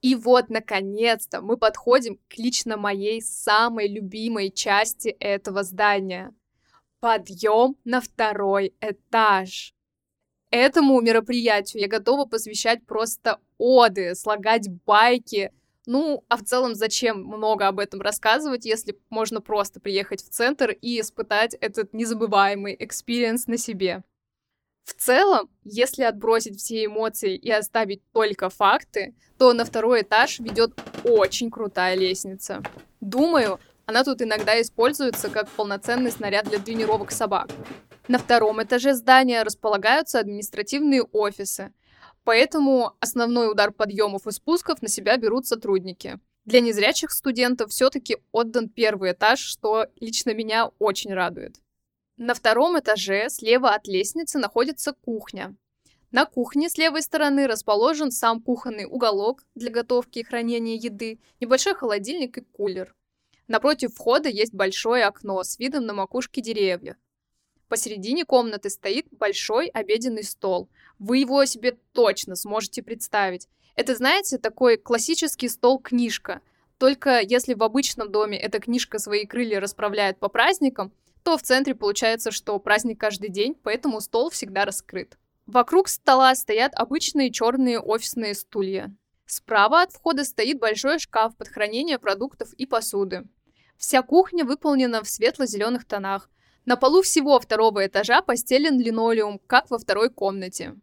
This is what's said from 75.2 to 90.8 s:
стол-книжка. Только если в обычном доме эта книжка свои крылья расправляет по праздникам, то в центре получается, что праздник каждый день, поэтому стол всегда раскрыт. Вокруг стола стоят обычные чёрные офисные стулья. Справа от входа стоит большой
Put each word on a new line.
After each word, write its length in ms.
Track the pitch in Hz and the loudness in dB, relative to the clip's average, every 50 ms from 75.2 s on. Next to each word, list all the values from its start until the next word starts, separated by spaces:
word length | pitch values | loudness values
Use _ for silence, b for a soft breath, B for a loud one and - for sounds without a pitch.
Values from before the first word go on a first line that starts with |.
| - 311 - _ - 240 | -2 -4 -4 _ -6 -6
стол-книжка. 960 | - - - 254 262 262 - - 247 240 240 233 - - _ - 180 - _ _ _ _ _ _ _ _ | -6 2 2 4 4 2 0 -2 0 0 0 0 -4 -6 _ -10 -12 -12 _ _ _ _ _ _ _ _
Только 420 | 254 262 285 262 - 277 254 240 | 2 2 4 4 2 2 4 4
если 320 | 214 190 240 247 247 - 247 | 4 2 2 0 2 0 -2
в 100 | 202 226 | 0 0
обычном 480 | 220 220 269 277 - - - 226 208 | 2 2 0 0 0 -4 -6 -8 -2
доме 260 | 196 214 214 208 208 - | 0 0 0 0 -2 -6
эта 220 | - 214 208 214 | -6 -4 -6 -6
книжка 400 | 202 - 233 247 - _ - 214 | -4 -2 -2 -2 -4 _ -8 -8
свои 260 | 202 214 208 208 208 | -6 -2 -2 -4 -4
крылья 340 | 202 - 240 247 226 214 196 | -4 -4 -4 -2 -2 -2 -2
расправляет 600 | 190 202 - - - 208 202 208 202 196 190 _ | -4 -4 -6 -4 -4 -4 0 0 0 0 -2 _
по 80 | - 202 | -4 -4
праздникам, 640 | _ 226 233 311 381 - 302 269 262 - 196 196 _ _ _ _ _ _ _ | _ 2 2 2 2 2 0 -2 -2 -2 -10 -10 _ _ _ _ _ _ _
то 140 | - 330 302 | 0 0 0
в 40 | |
центре 340 | - - 254 262 277 277 254 | 2 2 2 2 2 0 -4
получается, 560 | - - 202 208 - - 226 226 226 226 226 | -2 -2 -2 -2 0 0 0 0 0 -4 -6
что 260 | 208 - - - 208 202 | -6 -6 -6 -4 -6 -4
праздник 400 | - - 208 214 220 247 220 - | 0 2 0 2 2 -2 -6 -2
каждый 300 | - 214 208 185 196 214 | -4 -4 -4 -4 -10 -8
день, 260 | 180 196 208 247 320 | -4 -2 -2 -2 -4
поэтому 460 | _ _ 220 214 233 - 294 233 214 | _ _ -4 -4 -2 -2 -4 -4 -4
стол 280 | 220 - - 226 247 330 | -8 -4 -2 0 0 0
всегда 360 | - - - 202 190 196 202 | -4 -8 -10 -6 -2 -2 -2
раскрыт. 520 | 202 190 - - - - 185 185 _ _ _ _ _ _ _ _ | -2 -4 -10 -12 -10 -12 -12 -12 _ _ _ _ _ _ _ _
Вокруг 420 | - 202 247 247 - - 359 381 - | 0 2 2 2 4 4 2 2 2
стола 460 | - - _ - 269 262 269 262 262 | -2 -2 _ 4 6 6 6 6 4
стоят 380 | 262 - - 220 220 240 277 - | 2 -2 -4 0 0 0 0 0
обычные 560 | - 226 240 269 320 - - - 294 269 247 | -4 -4 -4 -2 -4 -4 -2 0 0 0 0
чёрные 480 | - - 226 233 247 262 269 247 233 226 | 0 0 -2 0 2 2 0 0 0 -2
офисные 540 | - - - 233 226 - - 247 226 208 208 | -2 -2 -2 -2 -2 -6 -8 -6 -6 -6 -6
стулья. 640 | 208 - _ - 208 196 190 190 190 - - 196 _ _ _ _ _ _ | -8 -10 _ -6 -4 -4 -4 -4 -6 -8 -10 -16 _ _ _ _ _ _
Справа 560 | _ - - _ - 226 208 202 220 269 330 | _ -12 -12 _ 0 2 4 4 6 6 4
от 100 | 359 370 | 2 2
входа 320 | - - _ 330 330 269 285 | -2 -6 _ -2 -2 -2 -2
стоит 360 | 269 - - 247 262 302 269 | -6 -2 -4 -2 -2 -2 -2
большой 400 | 233 220 214 208 | -2 -2 -2 0